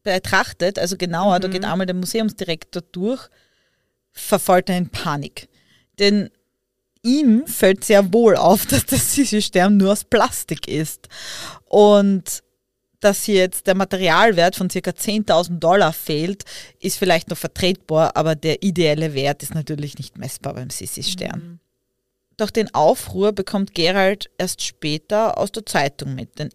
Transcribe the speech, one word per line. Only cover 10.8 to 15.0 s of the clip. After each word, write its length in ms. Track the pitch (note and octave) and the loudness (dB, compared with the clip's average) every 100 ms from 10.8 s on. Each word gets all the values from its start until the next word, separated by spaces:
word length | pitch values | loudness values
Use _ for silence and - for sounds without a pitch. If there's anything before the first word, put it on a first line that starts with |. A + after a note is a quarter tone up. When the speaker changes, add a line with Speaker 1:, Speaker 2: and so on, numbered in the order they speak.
| D#3 - - - - - - - | -6 -8 -20 -18 -16 -16 -16 -18
Speaker 1:
Und 760 | - G#3 G#3 G3+ G3+ F#3+ - - _ _ _ _ _ _ | 2 6 8 8 4 2 -4 -12 _ _ _ _ _ _
dass 240 | G#3 G3 | 0 0
hier 120 | - | 0
jetzt 300 | G3 F#3 - | 2 2 -2
der 100 | - | -2
Materialwert 800 | F#3 F#3+ F#3 F#3 E3 A3+ F3 F3 | 0 -2 0 2 4 4 4 2
von 140 | - F#3 | 0 -4
circa 240 | F#3 F3+ | -4 -6
zehntausend 680 | - | -6